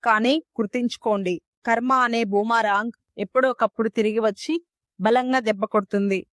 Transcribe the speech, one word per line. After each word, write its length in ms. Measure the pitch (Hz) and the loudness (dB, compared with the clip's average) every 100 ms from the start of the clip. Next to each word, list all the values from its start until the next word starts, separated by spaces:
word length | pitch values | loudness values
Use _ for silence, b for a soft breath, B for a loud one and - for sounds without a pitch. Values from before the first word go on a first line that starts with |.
కానీ 380 | 240 214 240 311 - - | 2 2 2 0 -4 -6
గుర్తుంచుకోండి, 800 | 208 247 240 - 233 208 185 175 _ _ - | -4 -2 -4 -4 -2 -2 -2 -6 _ _ -2
కర్మ 260 | 226 254 | -2 2
అనే 320 | 262 240 233 | 2 2 0
బూమరాంగ్ 680 | 220 202 214 233 214 202 233 - _ - | 0 0 0 0 2 0 -2 -10 _ -10
ఎప్పుడో 320 | 196 254 262 | -2 0 0
ఒకప్పుడు 380 | 247 233 - 226 | 0 -2 0 -2
తిరిగి 300 | - 214 220 | 0 0 2
వచ్చి 460 | 220 202 - 330 _ _ _ _ | 0 -2 -6 -6 _ _ _ _
బలంగా 400 | 196 240 254 262 | 2 2 2 0
దెబ్బ 240 | 220 202 | 0 -2
కొడుతుంది. 640 | 214 214 196 202 202 190 - | 0 -2 0 -2 0 -2 -6